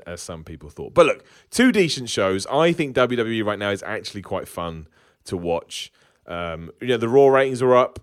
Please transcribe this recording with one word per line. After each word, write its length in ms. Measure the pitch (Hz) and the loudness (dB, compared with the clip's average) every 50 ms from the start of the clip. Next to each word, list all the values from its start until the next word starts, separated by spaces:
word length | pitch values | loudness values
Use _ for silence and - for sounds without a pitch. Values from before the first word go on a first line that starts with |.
| - | -12
as 160 | - 87 - | -12 -14 -12
some 220 | - - 87 82 80 | -12 -12 -14 -14 -14
people 260 | - 82 71 - 73 | -16 -18 -18 -18 -18
thought. 240 | - - 73 - - | -16 -14 -14 -2 2
But 140 | 170 165 131 | 4 4 4
look, 180 | 101 - - _ _ _ _ _ | 2 -4 -8 _ _ _ _ _
two 220 | - - 247 254 | 0 2 2 4
decent 380 | - 214 180 151 - 139 123 110 | 4 4 2 0 0 -4 -8 -6
shows. 360 | - 117 101 95 95 98 98 | -2 0 0 0 0 -2 -4
I 280 | - 127 143 160 175 170 | -2 0 2 2 2 2
think 200 | 170 156 135 123 | 0 -4 -2 0
W 240 | 135 127 120 123 123 | 0 2 2 2 -2
W 160 | 110 113 113 | -2 -2 -2
E 80 | 110 | -2
right 180 | 104 104 104 98 | -2 -2 -2 -2
now 120 | 104 101 | -2 -2
is 100 | 101 98 | -2 -4
actually 400 | - 92 107 101 76 - - 101 | -6 -8 -10 -8 -10 -10 -12 -12
quite 260 | 92 - 101 90 - - | -10 -6 -6 -6 -6 -8
fun 400 | - 92 85 85 82 80 76 - _ _ _ _ _ _ - | -8 -8 -8 -8 -8 -10 -14 -18 _ _ _ _ _ _ -12
to 100 | - 101 | -8 -8
watch. 560 | 90 85 85 85 82 - - - - - - _ _ _ _ _ _ _ - | -6 -2 -2 -4 -4 -4 -8 -12 -12 -12 -14 _ _ _ _ _ _ _ -10
Um, 440 | 87 85 87 85 82 80 82 78 - - | -8 -8 -6 -6 -8 -10 -12 -14 -14 -8
you 60 | 120 123 | -4 -2
know, 100 | 123 113 | -2 0
the 100 | 117 113 | 0 4
Raw 200 | 123 139 139 135 | 6 6 8 8
ratings 340 | 135 135 135 135 131 120 | 6 6 4 2 0 0
are 140 | 131 127 127 | 2 4 6
up. 240 | 123 127 - - - | 6 4 2 0 -10